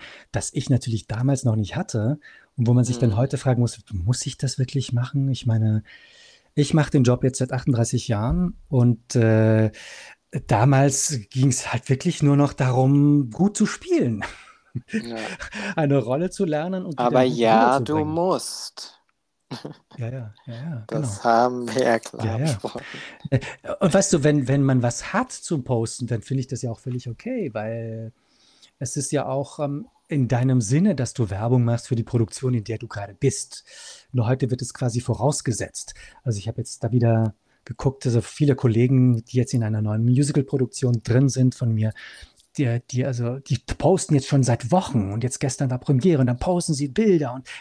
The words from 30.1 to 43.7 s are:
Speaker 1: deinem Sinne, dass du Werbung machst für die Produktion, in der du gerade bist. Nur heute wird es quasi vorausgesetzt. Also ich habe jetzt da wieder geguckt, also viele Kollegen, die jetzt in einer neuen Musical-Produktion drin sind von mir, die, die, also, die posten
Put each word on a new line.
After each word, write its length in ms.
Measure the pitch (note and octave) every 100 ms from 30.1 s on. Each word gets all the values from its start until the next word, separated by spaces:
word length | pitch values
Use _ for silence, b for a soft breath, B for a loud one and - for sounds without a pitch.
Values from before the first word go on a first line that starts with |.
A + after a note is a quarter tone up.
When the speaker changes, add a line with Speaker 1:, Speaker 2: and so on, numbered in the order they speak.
| D3 A#2+
Speaker 1:
deinem 340 | B2 C3 B2+
Sinne, 340 | G2+ C#3+ G3+ C3+
dass 180 | B2+
du 160 | - G#2
Werbung 340 | G2 A#2 B2+
machst 240 | A#2 A#2 -
für 80 | A2+
die 80 |
Produktion, 500 | A2+ A#2 A2 - B2+
in 100 | B2
der 140 | G2+ A2
du 100 | A2
gerade 260 | - G2+
bist. 500 | - C#3 - - - B B B B B
Nur 160 | B2 A2
heute 240 | C3 B2+
wird 100 | B2+
es 120 | B2
quasi 280 | - B2 A#2
vorausgesetzt. 920 | B2 G2 C3+ - C3 G#2 F#2+ - - B B B
Also 160 | B2+ G2+
ich 80 | A2
habe 120 | A2+
jetzt 240 | - -
da 80 | A2+
wieder 440 | A#2+ A#2 A2+ A2 - _ _ -
geguckt, 400 | - C#3 - B2+
also 160 | A#2
viele 340 | - - C#3+ -
Kollegen, 680 | B2 A2+ B2+ C3 B2+ A#2 -
die 120 | B2+
jetzt 160 | A#2
in 100 | A#2+
einer 180 | A2 G#2+
neuen 220 | G#2+ G#2+
Musical-Produktion 960 | A#2+ B2+ C#3 D3 C3+ C#3 B2 - B2 A#2
drin 260 | - A#2+ C#3
sind 260 | C3 B2+ -
von 180 | A#2
mir, 200 | A2 A2 B B B B B _ -
die, 240 | B2 A#2 -
die, 120 | C3 D3
also, 340 | A#2+ A#2+ C3+
die 180 | - B2+
posten 560 | -